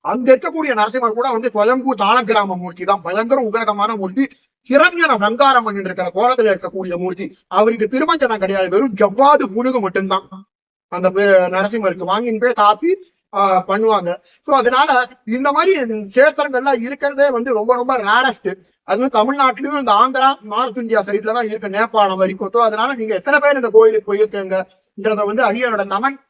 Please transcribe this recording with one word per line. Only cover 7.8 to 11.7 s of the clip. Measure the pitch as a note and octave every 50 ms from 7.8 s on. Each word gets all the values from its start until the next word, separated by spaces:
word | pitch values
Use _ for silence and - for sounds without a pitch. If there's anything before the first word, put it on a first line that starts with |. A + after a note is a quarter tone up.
| A3
திருமஞ்சனம் | G#3 B3+ C4 D#4 E4 E4+ D#4 C#4 A#3+ A3+
கிடையாது, | G3+ F#3+ F#3 G3 G3 F#3+ F3+
வெறும் | F3+ G#3 C4+ C4 G3
ஜவ்வாது | F#3+ G#3 G3 G3 A3+ C4+ C#4+ D4+ D4 C#4+ G3 F#3
புனுகு | A3 A#3+ C4 B3+ B3
மட்டும்தான் | G3 F#3 F3+ F#3+ F#3+ F#3+ F#3+ F#3+ F#3+ _ F#3+ F#3+ G3 _ _ _ _ _ _ _ _ _
அந்த | F3 F3+ F3+ F#3
பே-, | F#3 G3 G#3 G3+ F#3+ F#3 F3+ F3
நரசிம்மருக்கு | F#3 F#3+ G3 G3+